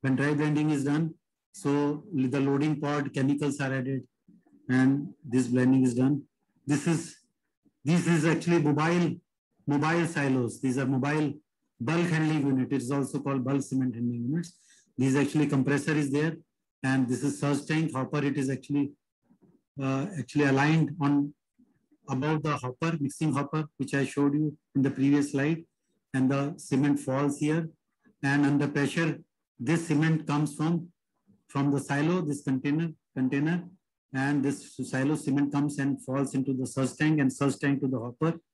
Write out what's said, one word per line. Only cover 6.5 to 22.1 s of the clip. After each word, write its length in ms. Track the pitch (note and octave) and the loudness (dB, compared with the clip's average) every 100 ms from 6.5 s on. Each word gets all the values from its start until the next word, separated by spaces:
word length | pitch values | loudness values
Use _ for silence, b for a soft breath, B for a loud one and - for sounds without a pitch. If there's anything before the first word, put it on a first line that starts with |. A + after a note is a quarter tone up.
| _ - | _ -2
This 200 | C#3+ - | 0 2
is, 300 | D#3+ - - _ _ _ _ _ _ | 0 -2 -16 _ _ _ _ _ _
this 220 | C3+ E3+ E3 | 0 2 4
is 200 | E3+ D#3 | 4 4
actually 320 | F3 F3 E3+ | 2 2 2
mobile, 580 | D3 C#3+ D#3 F3 E3+ C3 _ _ _ _ - | 4 2 2 2 0 -2 _ _ _ _ -2
mobile 400 | C#3+ D3+ E3+ E3 | 0 2 0 0
silos. 540 | D#3+ C#3 C3 A#2+ - | 0 0 0 0 -2
These 180 | C3 B2+ | -2 0
are 80 | C3 | 0
mobile 460 | C3+ C#3 D3+ D3+ - _ _ _ _ | 0 0 0 -2 -4 _ _ _ _
bulk 280 | A#2 E3 E3+ | -2 0 0
handling 380 | D#3 D#3 D#3 C#3 | 2 2 2 0
unit. 260 | C3 B2+ | 0 0
It 100 | C#3 | -2
is 80 | A#2+ | -2
also 300 | C#3+ C3 D3 | -2 -2 -4
called 240 | C#3 C#3 | -4 -4
bulk 180 | B2 C#3 | 0 -2
cement 320 | C3 C3 B2+ | -2 -2 -2
handling 300 | A2+ A#2+ A#2+ A#2+ | -2 -4 -4 -4
units. 240 | D#3 E3+ - b b b - | -4 -6 -14 b b b -2
These 180 | C3 C3+ | 0 2
actually 300 | C#3 D#3 C#3+ | 2 2 2
compressor 460 | C#3+ B2+ C#3 D3+ | 2 2 0 0
is 180 | D#3 C#3+ | -2 0
there. 260 | C#3 D#3 E3 _ _ _ _ | 0 -2 -4 _ _ _ _
And 260 | C3 C3+ B2 | -2 0 0
this 140 | B2 | 0
is 180 | C#3+ C#3 | -2 -2
surge 260 | C#3+ C#3 - | -2 -2 -2
tank 260 | D#3+ D#3+ | -2 0
hopper. 320 | C3 B2+ D3 | -4 -4 -2
It 120 | C#3+ C3+ | -2 -2
is 120 | C3+ | -2
actually, 420 | C3 - C#3+ C#3+ - _ _ _ _ _ _ _ - | -4 -4 -2 -2 -6 _ _ _ _ _ _ _ -8
uh, 240 | C3+ C3+ E3 F#3 | -4 -2 -4 -8
actually 260 | B2 D3 | -4 0
aligned 460 | D3 C3+ C#3+ D#3+ D#3 - | 2 4 4 4 2 0
on 340 | C#3+ C#3+ C#3+ - _ _ _ _ _ _ | 2 2 0 -6 _ _ _ _ _ _
above 340 | - | -6